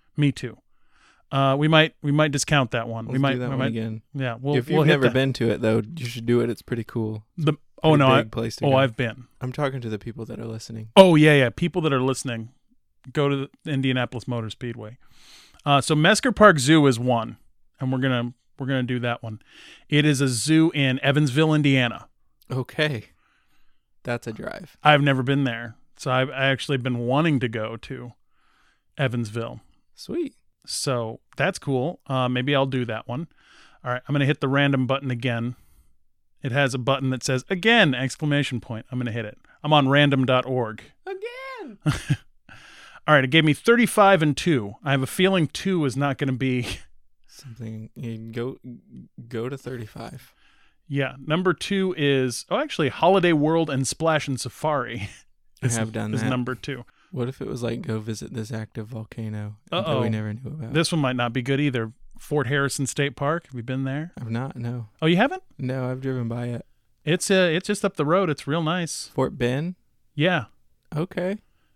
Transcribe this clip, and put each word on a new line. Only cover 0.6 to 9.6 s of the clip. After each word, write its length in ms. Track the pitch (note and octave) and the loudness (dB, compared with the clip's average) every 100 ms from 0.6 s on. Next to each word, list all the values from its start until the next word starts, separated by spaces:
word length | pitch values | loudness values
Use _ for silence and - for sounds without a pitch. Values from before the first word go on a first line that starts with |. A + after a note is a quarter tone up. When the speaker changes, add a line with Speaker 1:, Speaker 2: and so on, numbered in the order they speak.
| _ _ _ _ _ _ - | _ _ _ _ _ _ -6
Speaker 1:
Uh, 240 | C3+ C3+ C#3 | 0 2 2
we 120 | D#3 | 4
might, 260 | D#3 D3+ - | 6 4 0
we 100 | D3 | -2
might 200 | D3 D3+ | 2 2
discount 400 | C#3 - D3 B2 | 0 0 2 2
that 160 | A#2+ A#2 | -2 -6
one. 180 | A2+ A2+ | -8 -4
Speaker 2:
Let's 80 | |
Speaker 1:
We 60 | C3+ | 0
might, 140 | C#3 | 0
Speaker 2:
do 60 | B2+ | 0
that 40 | B2 | -2
Speaker 1:
we 40 | |
Speaker 2:
one 80 | C3+ | -2
Speaker 1:
might, 80 | A#2+ | -2
Speaker 2:
again. 340 | A2+ A2+ A2 - C#3 | -2 -6 -8 -10 -6
Speaker 1:
yeah. 200 | C3 A#2 | -6 -4
We'll, 140 | C3+ C3 | 0 0
Speaker 2:
If 120 | A#2+ | 2
you've 100 | D3+ | 4
Speaker 1:
we'll 60 | |
hit 100 | D3+ | 4
Speaker 2:
never 100 | D3 | 6
Speaker 1:
that. 100 | B2 | 4
Speaker 2:
been 180 | B2 C3+ | 4 0
to 180 | B2+ A2+ | 0 0
it, 100 | G#2 | 0
though, 220 | A2 A2+ A2 - | 2 2 0 -6
you 120 | A#2+ | -10
should 180 | A#2+ A#2 | -6 0
do 160 | A#2+ | 2
it. 80 | A#2 | 2
It's 140 | A2 | -4
pretty 200 | - A#2 | -6 -8
cool. 400 | A2 A#2+ G#2+ A2 - - | -6 -4 -4 -6 -12 -4
Speaker 1:
The, 160 | C#3 - _ _ | 0 0 _ _
oh, 80 | D#3+ | 4
Speaker 2:
Pretty 60 | D3+ | 6
Speaker 1:
no, 160 | C3 C3 | 6 4
Speaker 2:
big 80 | A2 | 2
Speaker 1:
I, 40 | |
Speaker 2:
place 260 | B2+ A2+ - | -4 -6 -2
to 100 | C#3+ | 2
Speaker 1:
oh, 60 | |
Speaker 2:
go. 60 | C3 | 4
Speaker 1:
I've 200 | C3+ A2 | 2 0
been. 280 | A#2+ B2 - _ | -4 -6 -18 _
Speaker 2:
I'm 120 | B2+ | -8
talking 280 | B2+ | -4